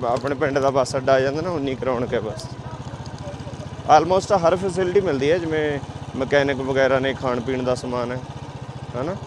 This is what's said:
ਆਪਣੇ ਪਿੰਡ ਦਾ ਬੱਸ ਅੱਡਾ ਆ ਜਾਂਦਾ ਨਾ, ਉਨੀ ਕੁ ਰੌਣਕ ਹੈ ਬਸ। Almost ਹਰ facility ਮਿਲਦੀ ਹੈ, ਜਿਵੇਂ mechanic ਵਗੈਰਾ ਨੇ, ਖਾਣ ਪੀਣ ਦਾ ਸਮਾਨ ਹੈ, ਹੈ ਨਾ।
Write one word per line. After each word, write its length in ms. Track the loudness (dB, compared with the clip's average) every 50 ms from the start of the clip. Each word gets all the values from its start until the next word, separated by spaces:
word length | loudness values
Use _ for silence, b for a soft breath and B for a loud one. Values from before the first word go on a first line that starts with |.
| 0
ਆਪਣੇ 280 | 0 0 0 0 -2 0
ਪਿੰਡ 240 | 0 0 2 2 4
ਦਾ 120 | 4 4
ਬੱਸ 260 | 4 4 2 2 0
ਅੱਡਾ 160 | 0 4 4
ਆ 80 | 4 6
ਜਾਂਦਾ 200 | 4 2 0 -2
ਨਾ, 100 | -4 -2
ਉਨੀ 240 | -2 -2 -2 -2 -4
ਕੁ 120 | -2 -2
ਰੌਣਕ 280 | 0 0 0 0 0 0
ਹੈ 60 | -2
ਬਸ। 260 | -2 -2 -6 -8 -10 -10 -12 -12 -12 -12 -12 -10 -10 -12 -12 -12 -12 -12 -12 -10 -10 -10 -10 -10 -10 -10 -10 -10 -10 -12 -12 -6 4 6 6
Almost 400 | 6 6 6 2 2 2 2 2 4
ਹਰ 180 | 4 4 2
facility 440 | 2 0 -2 -2 0 0 2 2 2
ਮਿਲਦੀ 300 | 2 2 0 2 2 2
ਹੈ, 80 | 2 2
ਜਿਵੇਂ 400 | 2 0 -2 0 0 0 -2 -4 -6 -8 -12 -12 -12 -8 -6
mechanic 400 | -4 0 2 4 4 4 4 0
ਵਗੈਰਾ 420 | 0 -2 0 2 4 4 4 4 4
ਨੇ, 160 | 2 0 -2
ਖਾਣ 260 | -2 -2 -2 -2 0
ਪੀਣ 220 | -2 -2 -2 -2
ਦਾ 120 | 0 0 0
ਸਮਾਨ 380 | -2 -2 -4 -4 -2 -2 -4
ਹੈ, 80 | -4 -6 -8 -10 -12 -12 -14 -12 -12 -12 -12 -12 -12 -12 -12 -8 -6
ਹੈ 60 | -6
ਨਾ। 140 | -4 -4 -6 -6 -10